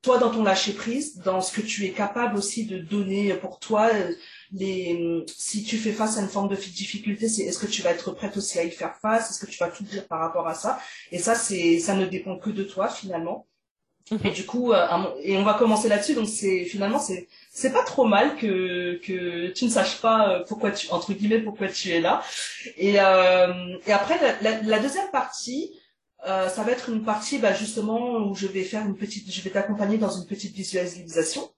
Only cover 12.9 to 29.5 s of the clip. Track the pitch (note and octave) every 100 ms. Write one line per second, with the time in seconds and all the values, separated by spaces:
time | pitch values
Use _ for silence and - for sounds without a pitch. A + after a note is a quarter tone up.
12.9 | - G3 E3+ E3 - - _ _ _ _
13.9 | _ - A3 G3+ - - A#3+ B3 G3+ E3+
14.9 | E3+ F#3+ - - G3 G3+ - A3+ A3 A3+
15.9 | G3+ - C4 G#3+ - G3 F#3 F3 G3+ G3
16.9 | C4+ C#4 F3+ - - _ - C4 E4+ C5
17.9 | - A#3 G3+ C4+ - A3 F#3 F#3 F3+ F3
18.9 | F3 - F#3 F3 E3+ F3+ - A#3+ A3 F#3+
19.9 | - A3+ A3 G#3 F3+ - G#3+ G#3 - -
20.9 | F3 F#3+ G3 G#3 A3+ A3 - F#3+ - F#3+
21.9 | E3+ E3 - - - - - - - G3
22.9 | G3+ F#3+ F#3+ F#3 F#3 F3+ F3+ F3+ F#3 -
23.9 | G3+ G3+ F4 B3+ A3 G#3+ A3 G#3+ G#3+ C4+
24.9 | F#4 G4 C4+ B3+ - - C4 G4 - _
25.9 | _ _ _ - F#3+ F#3 G3+ G#3+ B3 -
26.9 | A3 A3 G#3+ - C#4 G#3+ G3 G#3+ - G#3+
27.9 | A3+ A#3+ A#3 G3+ F#3+ F#3+ F#3+ F#3 G#3+ G#3
28.9 | F#3+ G#3 G3+ F#3 - F#3